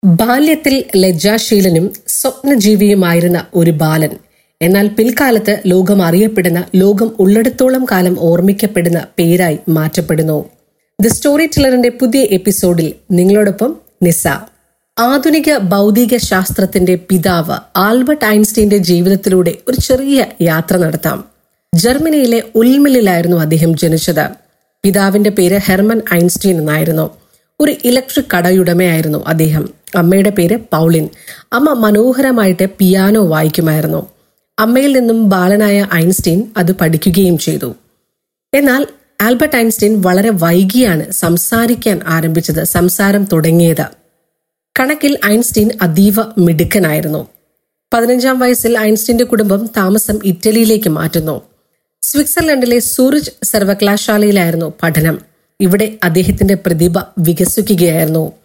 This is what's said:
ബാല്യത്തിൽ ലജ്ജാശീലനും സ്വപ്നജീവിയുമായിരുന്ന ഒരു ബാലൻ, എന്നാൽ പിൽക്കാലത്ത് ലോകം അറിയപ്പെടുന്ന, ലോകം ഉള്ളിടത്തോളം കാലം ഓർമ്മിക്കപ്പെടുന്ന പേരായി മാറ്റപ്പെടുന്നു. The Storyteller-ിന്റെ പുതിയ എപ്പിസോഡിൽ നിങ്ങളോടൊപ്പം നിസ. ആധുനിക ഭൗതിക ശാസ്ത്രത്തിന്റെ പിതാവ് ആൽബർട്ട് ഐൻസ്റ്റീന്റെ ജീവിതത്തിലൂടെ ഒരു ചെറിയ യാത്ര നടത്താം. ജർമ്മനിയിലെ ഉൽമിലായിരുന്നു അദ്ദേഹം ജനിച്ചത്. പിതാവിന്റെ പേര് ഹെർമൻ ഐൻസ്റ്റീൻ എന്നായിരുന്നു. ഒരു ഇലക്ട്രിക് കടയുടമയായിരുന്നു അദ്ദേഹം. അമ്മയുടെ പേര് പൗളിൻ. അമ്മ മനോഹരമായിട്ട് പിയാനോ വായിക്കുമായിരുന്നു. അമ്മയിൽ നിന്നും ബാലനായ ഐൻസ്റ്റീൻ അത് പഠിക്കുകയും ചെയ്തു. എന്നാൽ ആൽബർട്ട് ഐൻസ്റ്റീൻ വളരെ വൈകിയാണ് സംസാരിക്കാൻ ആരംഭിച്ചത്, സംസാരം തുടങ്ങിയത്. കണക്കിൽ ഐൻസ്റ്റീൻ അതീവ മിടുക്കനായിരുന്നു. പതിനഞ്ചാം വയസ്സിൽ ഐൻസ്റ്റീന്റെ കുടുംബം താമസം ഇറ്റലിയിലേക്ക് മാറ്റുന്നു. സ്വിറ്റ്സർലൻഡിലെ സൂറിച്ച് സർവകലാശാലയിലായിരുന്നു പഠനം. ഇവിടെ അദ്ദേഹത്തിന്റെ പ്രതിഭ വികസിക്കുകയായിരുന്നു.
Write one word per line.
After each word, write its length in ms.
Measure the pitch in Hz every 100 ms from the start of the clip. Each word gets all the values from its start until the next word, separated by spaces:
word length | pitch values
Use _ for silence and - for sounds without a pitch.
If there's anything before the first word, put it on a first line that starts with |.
ബാല്യത്തിൽ 800 | 196 170 226 254 302 311 294 269 - 190
ലജ്ജാശീലനും 960 | 185 170 196 220 - 214 190 165 190 - -
സ്വപ്നജീവിയുമായിരുന്ന 1400 | - 262 262 277 277 196 214 208 202 180 170 175 170 -
ഒരു 160 | 180 170
ബാലൻ, 400 | 151 160 160 151 135 _ _ _ _
എന്നാൽ 260 | 170 196 208
പിൽക്കാലത്ത് 720 | 208 226 226 277 226 202 202 190
ലോകം 360 | 180 180 202
അറിയപ്പെടുന്ന, 640 | 175 170 220 214 175 165 175
ലോകം 420 | 185 190 202 226 220
ഉള്ളിടത്തോളം 680 | 190 208 226 - 254 262
കാലം 320 | 254 190 180 175
ഓർമ്മിക്കപ്പെടുന്ന 880 | 165 170 190 202 214 196 170 170 - -
പേരായി 400 | 170 175 180 151 -
മാറ്റപ്പെടുന്നു. 760 | 156 156 165 160 160 156 151 - _ _ _ _ _
The 100 | 214
Storyteller-ിന്റെ 760 | 220 294 285 320 - 269 254 240
പുതിയ 320 | 240 254 269
എപ്പിസോഡിൽ 760 | 262 190 185 196 180 170 160 - _
നിങ്ങളോടൊപ്പം 680 | 175 180 202 208 196 233 320 _ _
നിസ. 240 | 175 165 170 127 - _ _ _ _ -
ആധുനിക 580 | 240 277 320 311 302 294
ഭൗതിക 600 | 190 202 208 214 240 240
ശാസ്ത്രത്തിന്റെ 800 | - 190 185 - 190 196 180
പിതാവ് 840 | 180 180 190 180 175 160 - - -
ആൽബർട്ട് 460 | 196 240 254 302
ഐൻസ്റ്റീന്റെ 540 | 220 208 208 - 208 202
ജീവിതത്തിലൂടെ 760 | 170 175 180 196 202 185 175 160 -
ഒരു 120 | 254
ചെറിയ 440 | - 254 269 277 220 -
യാത്ര 340 | 170 160 165 185
നടത്താം. 480 | 165 160 160 139 - _ _ _ _
ജർമ്മനിയിലെ 680 | 170 190 262 320 302 254 233 -
ഉൽമിലായിരുന്നു 840 | 226 233 269 285 254 208 175 170 175
അദ്ദേഹം 400 | 156 160 165 160
ജനിച്ചത്. 520 | 170 160 - 165 147 - _ _ _ _
പിതാവിന്റെ 480 | 196 196 196 202 208
പേര് 300 | 202 180 202
ഹെർമൻ 360 | 196 185 208 226 -
ഐൻസ്റ്റീൻ 420 | 175 175 - 196 175
എന്നായിരുന്നു. 540 | 156 151 160 156 156 - _ _ _ _
ഒരു 140 | 294 277
ഇലക്ട്രിക് 520 | 240 247 254 - 262 185
കടയുടമയായിരുന്നു 880 | 175 190 180 175 180 160 156 151 -
അദ്ദേഹം. 420 | 165 160 156 - - - -
അമ്മയുടെ 340 | 165 190 196
പേര് 260 | 202 170 226
പൗളിൻ. 520 | - 156 165 165 156 - - - _
അമ്മ 200 | 233 302
മനോഹരമായിട്ട് 960 | 269 214 208 240 254 269 240 196 175 190 -
പിയാനോ 480 | 190 190 190 220 190
വായിക്കുമായിരുന്നു. 800 | 156 156 156 160 156 147 156 - _ _ _ _ -
അമ്മയിൽ 340 | 220 247 277
നിന്നും 360 | 269 233 226 214
ബാലനായ 580 | 190 180 202 214 202 196
ഐൻസ്റ്റീൻ 500 | 170 165 185 - 170 226 -
അത് 160 | 175
പഠിക്കുകയും 680 | 190 160 160 196 170 190 170
ചെയ്തു. 360 | - 156 135 104 _ _ _ _ _ _ _
എന്നാൽ 320 | 269 285 254 285 - _ _
ആൽബർട്ട് 360 | 214 247 302 269
ഐൻസ്റ്റീൻ 440 | 226 220 202 220
വളരെ 300 | 185 180 214
വൈകിയാണ് 840 | 202 165 175 190 233 247 160 -
സംസാരിക്കാൻ 880 | - 175 170 - 226 233 240 233 208 170
ആരംഭിച്ചത്, 580 | 160 160 160 165 156
സംസാരം 600 | 165 180 175 175 196 202 196
തുടങ്ങിയത്. 520 | 165 156 165 170 156 139 - _ _ _ _ _ _ _ -
കണക്കിൽ 380 | 262 302 285 285 202
ഐൻസ്റ്റീൻ 440 | 208 240 - 208 226
അതീവ 320 | 180 160 202 208 220 -
മിടുക്കനായിരുന്നു. 880 | 170 160 170 208 170 151 156 156 - _ _ _ _ _ _
പതിനഞ്ചാം 440 | 240 233 247 254 262
വയസ്സിൽ 400 | 254 240 226 233
ഐൻസ്റ്റീന്റെ 460 | 214 214 - 233
കുടുംബം 440 | 247 226 208 196 226 -
താമസം 420 | 190 202 - 214
ഇറ്റലിയിലേക്ക് 640 | 196 175 220 214 226 214 202
മാറ്റുന്നു. 540 | 156 160 165 160 135 - _ _ _ _ _
സ്വിറ്റ്സർലൻഡിലെ 760 | - 285 285 - 320 277 240 240
സൂറിച്ച് 520 | 233 - 262 294 294 -
സർവകലാശാലയിലായിരുന്നു 1300 | - 220 196 196 202 208 - 208 208 202 170 165 160 -
പഠനം. 520 | 165 156 160 156 - _ _ _
ഇവിടെ 340 | 190 196 214 220
അദ്ദേഹത്തിന്റെ 520 | 180 165 180 - 196
പ്രതിഭ 440 | 196 - 165 175 175 - -
വികസിക്കുകയായിരുന്നു. 1120 | 165 170 180 - 208 196 170 160 156 160 156 -